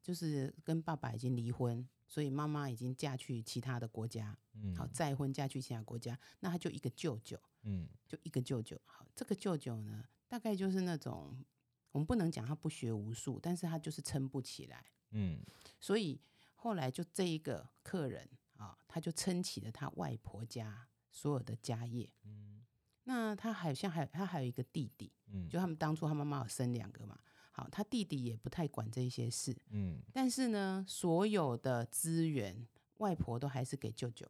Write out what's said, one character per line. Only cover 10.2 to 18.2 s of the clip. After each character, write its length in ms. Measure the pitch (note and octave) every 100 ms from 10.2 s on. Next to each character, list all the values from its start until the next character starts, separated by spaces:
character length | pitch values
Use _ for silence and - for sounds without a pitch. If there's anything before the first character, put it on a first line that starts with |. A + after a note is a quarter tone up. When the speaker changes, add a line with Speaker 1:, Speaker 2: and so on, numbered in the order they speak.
| -
Speaker 1:
大 100 | A#3+
概 160 | A3
就 160 | G3 F#3+
是 120 | F#3+
那 140 | F3+ D#3+
种， 480 | - E2+ C#2+ C3 - _ _ _ _
我 80 | C#3
们 80 | D3+
不 80 | B3
能 140 | E3
讲 160 | C#3 A#2
他 80 |
不 140 | D3+ D#3+
学 240 | - A#2
无 200 | A2 G#2
术， 260 | A#2+ - B2+
但 140 | E3 F3
是 100 | E3+
他 100 | D#3+
就 140 | D#3
是 100 | D3+
撑 280 | - D3 C3+
不 120 | C3+
起 260 | B2+ - -
来。 180 | - - _ -
Speaker 2:
嗯。 300 | G#2+ F#2+ D#2 - - - -
Speaker 1:
所 180 | - G#3+
以 220 | F3+ C3 - _ -
后 200 | _ A#3
来 140 | F#3+ C3
就 140 | B2+ E3+
这 120 | -
一 120 | F3+ D#3+
个 320 | D#3 G#2+ - _
客 240 | - F#3 C#3
人， 220 | -